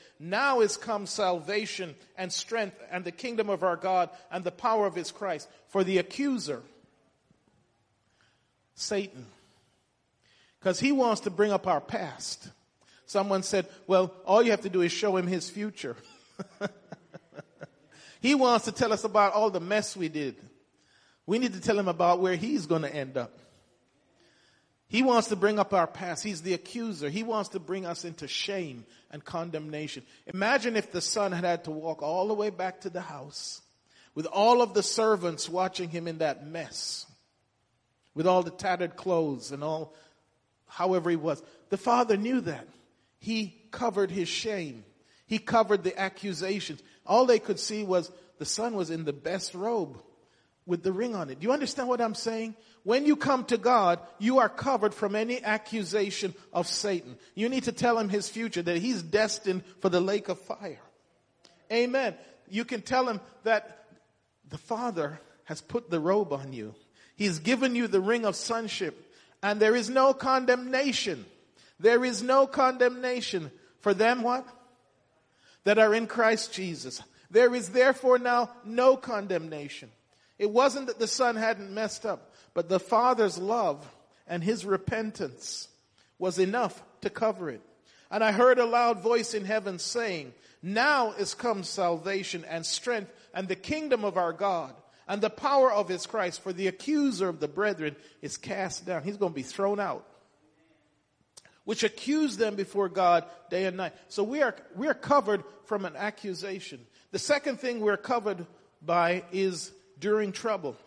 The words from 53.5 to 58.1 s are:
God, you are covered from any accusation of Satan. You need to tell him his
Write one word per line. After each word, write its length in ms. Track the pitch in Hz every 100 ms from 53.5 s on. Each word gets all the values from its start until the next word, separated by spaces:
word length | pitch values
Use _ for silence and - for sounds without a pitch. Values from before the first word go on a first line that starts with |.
| 233
God, 440 | 202 247 185 175 - -
you 200 | 208 262
are 100 | 226
covered 460 | - 233 254 208
from 220 | 208 202 208
any 260 | 226 247
accusation 920 | 220 214 220 220 180 208 202 - 196 - -
of 160 | 170 175
Satan. 500 | - 202 185 123 120 -
You 140 | - 226
need 160 | 262
to 80 | 240
tell 260 | - 240 233
him 100 |
his 200 | 214